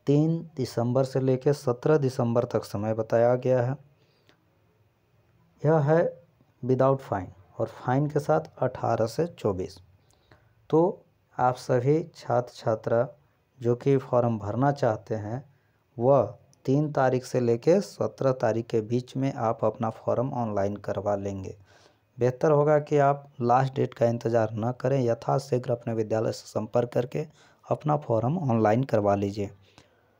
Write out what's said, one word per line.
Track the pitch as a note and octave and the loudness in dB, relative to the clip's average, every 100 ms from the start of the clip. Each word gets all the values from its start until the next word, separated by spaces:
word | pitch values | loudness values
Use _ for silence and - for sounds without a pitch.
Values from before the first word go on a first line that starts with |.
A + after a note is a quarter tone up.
| - | 2
तीन | C#3+ D#3 E3 E3 - | 4 4 0 -4 -8
दिसंबर | B2 - A#2+ B2 | -4 -2 0 2
से | C3+ C#3 | 0 0
लेकर | C3 C3 D3 | 0 2 2
सत्रह | C#3+ - A#2+ D3+ D#3 | 0 0 -2 2 2
दिसंबर | C3+ - A#2+ A#2 | 2 0 0 0
तक | A2+ A2 | 0 -2
समय | - G2+ G#2+ | -4 -4 -4
बताया | A2 A2 A#2 A#2 B2 | -4 0 4 4 4
गया | B2+ B2+ | 2 2
है। | A#2+ C#3 - _ _ _ _ _ _ _ _ _ _ _ _ _ _ _ _ _ C#3+ | 0 -4 -12 _ _ _ _ _ _ _ _ _ _ _ _ _ _ _ _ _ 2
यह | D#3+ | 2
है | C#3+ E3 F3+ - _ _ _ _ B2 | 4 2 2 -4 _ _ _ _ -2
without | B2+ C3 C#3 | 2 4 2
fine | - G2+ F#2 - _ - | -2 -6 -6 -16 _ -6
और | A2+ | -6
फाइन | - - C3 D3 | -4 -2 0 0
के | D3+ | -2
साथ | D3 D#3 D#3+ - | 0 -2 -2 -4
अठारह | C3 - A#2+ A2+ A2+ | -6 -2 -2 0 -2
से | - F3 | -2 -6
चौबीस। | - A2+ F#2 F#2 - - _ _ _ _ - _ _ - | -4 -4 -2 -6 -12 -20 _ _ _ _ -20 _ _ 0
तो | D#3 F3 - _ _ _ - | 2 2 -2 _ _ _ -2
आप | B2+ B2+ | 0 0
सभी | - B2+ B2 D#3 - - | -2 0 2 0 -2 -10
छात्र | - A#2+ B2 | -2 -2 -2
छात्रा | - B2 A2 A2+ A#2 B2+ - _ _ _ _ | -6 -2 -2 0 0 0 -6 _ _ _ _
जो | A#2 A#2+ | -2 0
कि | C#3 C3+ | 2 0
फॉर्म | - B2 A#2+ A2+ | 2 0 2 -2
भरना | G#2 A2 C#3 | -4 -2 0
चाहते | C#3 B2 G#2+ - A2 | 0 -2 -2 -6 -8
हैं, | G#2 A#2+ - _ _ _ _ - | -6 -10 -12 _ _ _ _ -2
वह | A#2+ C#3 G#2 - _ _ - | 4 4 2 -6 _ _ -2
तीन | C#3 D3+ | 0 0
तारीख | D3 C3 B2+ - | 0 0 0 -2
से | C3 | -2
लेकर | A#2+ A#2 D#3 F#3+ | 0 2 2 2
सत्रह | G3 - A2 - C3 | 0 -4 -6 -2 -2
तारीख | C3 A#2 A2 A2+ | 0 0 0 -2
के | A#2 | -4
बीच | G#2+ A#2+ B2 C3+ | 0 -2 -2 -4
में | C3+ | -4
आप | C3+ A2+ A2+ A2+ | -2 -2 0 -2
अपना | - A2+ | -2 -4
फॉर्म | - - A2 C3 | -4 -2 -2 -2
ऑनलाइन | B2 A2+ G#2 G2+ G#2 | -4 -4 -2 -2 -4
करवा | G2+ G2+ G2 G2+ | -6 -4 -2 -2
लेंगे। | G2 G2 F#2+ - _ _ _ _ _ - | -4 -8 -10 -14 _ _ _ _ _ -2
बेहतर | B2 B2 E3 | -2 2 2
होगा | D3 D3 D3+ | 4 4 2
कि | D3 D3 | 2 2
आप | C#3 C#3+ - - | 2 0 -6 -4
लास्ट | A#2+ B2 C3+ | 2 2 2
डेट | C3 B2 | -2 -4
का | - A#2 | 0 0
इंतज़ार | A#2 A#2 A#2 A2 | 0 0 0 0
न | A2+ A2+ | -2 -4
करें, | B2+ C3 C#3 | -4 -2 0
यथाशीघ्र | A#2+ A#2 - C#3 C#3 B2+ B2 | 0 -2 -2 -2 -2 -4 -2
अपने | A#2+ - | -4 -4
विद्यालय | A2+ G#2+ A2 A#2 | -4 -2 -2 -2
से | G#2+ - | -4 -8
संपर्क | G#2+ A2 B2 A#2+ | -8 -2 -2 0
करके | A#2 B2 D3 D3+ _ _ _ - | -2 -2 -6 -8 _ _ _ -6
अपना | - D3+ D3 | -4 0 -2
फॉर्म | - A2+ A#2 F3 | 0 0 0 -2
ऑनलाइन | C#3 A#2 G#2+ A2+ | 0 2 4 2
करवा | C3+ A2+ G2+ G2+ | 2 2 2 2
लीजिए। | G2+ G2+ G2 - _ - _ _ _ | 0 -4 -8 -10 _ -20 _ _ _